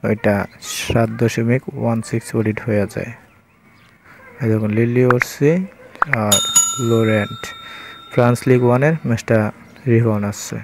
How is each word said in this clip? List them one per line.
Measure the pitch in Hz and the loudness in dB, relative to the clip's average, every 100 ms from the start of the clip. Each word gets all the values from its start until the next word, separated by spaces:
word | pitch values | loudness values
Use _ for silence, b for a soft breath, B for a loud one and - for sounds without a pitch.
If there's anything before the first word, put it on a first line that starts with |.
| - | -2
ওইটা | 107 107 101 - - - - - | 0 0 0 -2 -10 -12 -10 -2
সাত | 120 113 113 | 0 0 0
দশমিক | 117 - 117 127 - 135 | 0 0 0 0 -2 -6
ওয়ান | 113 113 110 | -2 -2 -4
সিক্স | 117 - 113 | -6 -4 -2
অডিট | 107 104 - | -2 -2 -2
হয়ে | 104 98 | -2 -2
যায়। | - - 117 - _ _ _ _ _ _ _ B B - - | -4 -10 -14 -20 _ _ _ _ _ _ _ B B -20 -6
এই | 113 | 0
দেখুন, | 110 107 107 | 0 0 0
Lily | 120 120 127 | 2 4 4
Orsi | 123 - - 143 175 190 - - - 151 113 | 2 -2 0 2 2 -2 -12 -20 -4 -2 0
আর | 107 151 - - - - 117 | 2 0 2 0 0 0 0
Laurent | 113 110 107 101 - - - B B B B - | 2 2 0 -2 -8 -14 -16 B B B B -6
France | - 120 120 - | 2 2 2 4
League | 127 123 | 4 4
ওয়ানের | 123 143 160 131 | 4 2 0 -2
ম্যাচটা | 113 - 113 107 - - - 135 | -4 2 2 2 -6 -20 -10 2
refund | 113 117 107 101 | 4 4 0 -2
আসছে। | 101 - 113 | -6 -10 -12